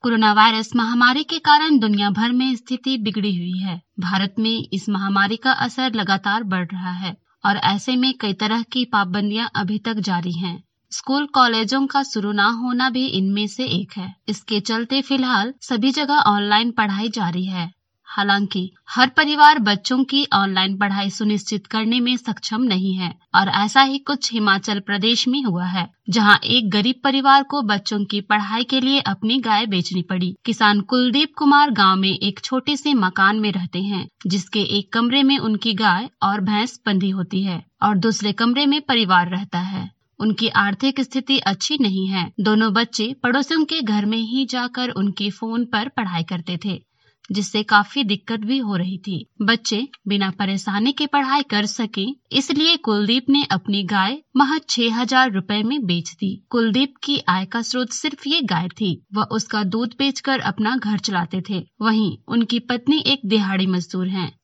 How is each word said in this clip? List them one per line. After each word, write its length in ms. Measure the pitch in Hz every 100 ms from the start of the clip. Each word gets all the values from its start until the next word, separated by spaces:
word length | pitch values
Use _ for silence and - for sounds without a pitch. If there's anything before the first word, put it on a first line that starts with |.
कोरोना 300 | 240 226 214
वायरस 360 | 208 220 220 220 240
महामारी 480 | 226 240 247 262
के 160 | 302 330
कारण 400 | 302 302 311 294
दुनिया 300 | 214 202 202
भर 220 | 196 233
में 240 | 247 262 240
स्थिति 420 | - 254 262 262
बिगड़ी 380 | 214 214 208 185
हुई 200 | 175 180
है। 220 | 190 175 _ -
भारत 360 | 180 190 196 196
में 280 | 220 226 -
इस 140 | 190 202
महामारी 480 | 196 196 196 196 220
का 140 | 262
असर 420 | - 240 240 262
लगातार 500 | 220 190 190 202 208
बढ़ 240 | 214 185 175
रहा 240 | 185 180
है 240 | 180 185 - _ _ 208
और 120 | 202
ऐसे 380 | - 202 - 254
में 180 | 262 254
कई 140 | 214
तरह 280 | 190 214 226
की 220 | 226 254 247
पाबंदियां 640 | 214 190 190 202 214 233 -
अभी 240 | 185 214
तक 200 | 233 220
जारी 340 | 202 175 175
हैं। 280 | 170 180 170 _ _ _
स्कूल 340 | - - 277 285
कॉलेजों 600 | 269 240 226 214 262 277
का 160 | 277
शुरू 280 | 269 220 202
ना 160 | 208 208
होना 420 | 233 247 247 262
भी 160 | 247 262
इनमें 380 | 190 190 202 208
से 180 | - 254
एक 320 | 180 196 -
है। 160 | 185 190 -
इसके 320 | 208 - 208
चलते 420 | 208 226 233 269
फिलहाल 520 | 269 269 254 240 214 269
सभी 300 | - 247 254
जगह 300 | 269 285 240 -
ऑनलाइन 440 | 202 202 208 233
पढ़ाई 380 | 233 208 196 226
जारी 360 | 214 180 175 185
है। 260 | 185 175 _ _ _ -
हालांकि 540 | - 202 202 196 196 185 _ -
हर 200 | - 254
परिवार 500 | 262 302 294 294 302
बच्चों 440 | 208 202 - 254
की 220 | 269 277 285
ऑनलाइन 420 | 202 196 190 190 190
पढ़ाई 320 | 202 196 196
सुनिश्चित 580 | - 214 208 - 214 -
करने 320 | 220 220 247
में 160 | 240 254
सक्षम 440 | - 202 - 220
नहीं 320 | 254 185 190
है 200 | 185 175 - _ -
और 120 | 190
ऐसा 340 | - 208 269
ही 160 | 269 277
कुछ 340 | 277 285 -
हिमाचल 460 | 233 214 196 196 202
प्रदेश 480 | 196 202 214 233 -
में 140 | 269
हुआ 220 | 254 175 180
है, 220 | 185 170 _ -
जहां 260 | 202 208 208
एक 260 | - 247 214
गरीब 260 | 208 214 254
परिवार 400 | 277 269 269 277
को 180 | 277 285
बच्चों 420 | 220 202 - 208 202
की 160 | 208
पढ़ाई 420 | 196 214 202 226
के 180 | 240 262
लिए 180 | 254 277
अपनी 400 | 202 196 220 262
गाय 260 | 226 208 233
बेचनी 360 | 190 170 185
पड़ी। 340 | 170 185 180 - -
किसान 360 | 226 214 208
कुलदीप 520 | 196 254 247 247 302 -
कुमार 340 | 294 285 294
गांव 240 | 214 190 190
में 140 | 190
एक 300 | 190 202 196
छोटे 380 | - 262 254 294
से 160 | 302
मकान 460 | 269 185 180 190 214
में 120 | 214
रहते 300 | 190 175 180
हैं, 260 | 196 196 - _ -
जिसके 360 | 190 180 214 196
एक 200 | 202 196
कमरे 300 | 226 233 269
में 140 | 269 277
उनकी 360 | 220 214 226
गाय 360 | 196 214 180 254 _
और 180 | 196 208
भैंस 380 | 185 208 220 - -
बंधी 240 | 196 196
होती 340 | 190 180 190
है 200 | 196 170 - _
और 140 | 202 202
दूसरे 340 | 226 214 208
कमरे 320 | 202 233 247 294
में 140 | 294
परिवार 480 | 294 247 202 185 175
रहता 300 | 185 196 175
है। 300 | 180 190 180 _ _ _
उनकी 280 | 214 196 226
आर्थिक 540 | - 202 196 269 269
स्थिति 380 | 262 269 262 269
अच्छी 380 | - 190 - 302
नहीं 300 | 226 190 190
है। 240 | 190 175 -
दोनों 340 | 202 214 220
बच्चे 400 | 202 226 - 220 269
पड़ोसियों 420 | 247 247 277 330 302
के 160 | 320
घर 240 | 220 208 208
में 120 | 226
ही 280 | 220 254 269
जाकर 440 | 254 247 247 247
उनके 400 | 220 202 185 202
फोन 360 | 196 226 233 240
पर 220 | 220 240
पढ़ाई 360 | - 202 175
करते 340 | 165 180 170 175 208
थे, 160 | 175 _ _ _ _ -
जिससे 320 | 196 202 214
काफी 400 | 214 214 202 285
दिक्कत 360 | 226 202 - 226
भी 180 | 214 269
हो 180 | 226 190
रही 220 | 185 190
थी। 280 | 202 180 - _
बच्चे 460 | 208 233 226 214 269 - 202
बिना 220 | 202 196
परेशानी 640 | 185 196 196 - 202 233
के 140 | 285 294
पढ़ाई 360 | 285 269 285
कर 220 | 277 208 208
सके, 400 | - 220 202 202 285 _
इसलिए 440 | - 269 277 320 330
कुलदीप 520 | - 208 208 247 254
ने 140 | 277 285
अपनी 320 | 180 - 202
गाय 340 | 185 202 190 285 _ 262
महज 240 | 269 311 -
छह 260 | - 233 226
हजार 360 | 247 262 262
रुपए 300 | 196 277 208
में 220 | 214 294 208
बेच 260 | 175 165
दी। 200 | - 196 196 _
कुलदीप 440 | 240 226 220 277 -
की 160 | - 285 -
आय 180 | 277 190
का 160 | 233
स्रोत 300 | 226 247 247
सिर्फ 360 | - 302 294 277
ये 140 | 330
गाय 260 | 240 175 180
थी। 200 | - 214 165 _
वह 100 | 202 -
उसका 320 | 220 - 214
दूध 320 | 202 226 240 -
बेचकर 400 | 277 269 - 269
अपना 360 | - 180 214 254
घर 220 | 208 208
चलाते 440 | - 190 170 190 175
थे। 160 | 190 - _
वहीं 360 | 220 220 208 113 -
उनकी 320 | 233 220 233
पत्नी 380 | - 247 247 311
एक 240 | - 285 208
दिहाड़ी 420 | 220 196 190 190
मजदूर 400 | 180 175 190 185
हैं। 240 | 190 160 -